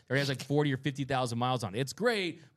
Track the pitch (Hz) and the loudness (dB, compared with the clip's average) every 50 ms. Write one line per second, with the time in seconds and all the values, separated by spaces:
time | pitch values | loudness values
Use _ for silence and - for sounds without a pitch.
0 | - - 127 139 143 135 139 117 - - 143 147 151 147 135 131 - 151 135 135 | -6 0 0 2 2 0 -2 -4 -2 0 2 2 2 2 2 0 0 -2 -2 -2
1 | 139 123 139 127 131 123 120 117 123 127 131 123 - 101 90 113 139 131 - - | -2 0 0 0 0 0 0 0 0 2 2 0 -2 -2 -2 -2 -4 -4 -2 -2
2 | - 247 233 208 190 170 156 - - - _ | 0 0 2 0 0 -4 -6 -8 -14 -14 _